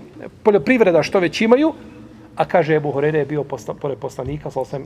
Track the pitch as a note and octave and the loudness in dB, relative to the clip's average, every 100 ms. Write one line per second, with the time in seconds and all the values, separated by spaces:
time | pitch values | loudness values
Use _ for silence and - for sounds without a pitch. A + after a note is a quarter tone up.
0 | - - - - G#3+ G3+ A3 B3+ F#3 E3 | -12 -18 -18 -4 2 2 4 4 4 4
1 | - G3 E3+ - A3 B3+ D#4 - - - | 2 0 0 0 2 4 2 -2 -14 -20
2 | - - - - D#3 F#3 D3+ D#3 D3 C3+ | -20 -20 -10 -6 0 2 2 0 0 -2
3 | D3 D#3 C#3 D3+ C#3 B2 - - D3 B2+ | 0 0 -2 -4 -6 -8 -10 -10 -8 -8
4 | C3 - C3 D3 C#3+ C3+ B2+ C#3 | -10 -10 -8 -8 -8 -8 -6 -8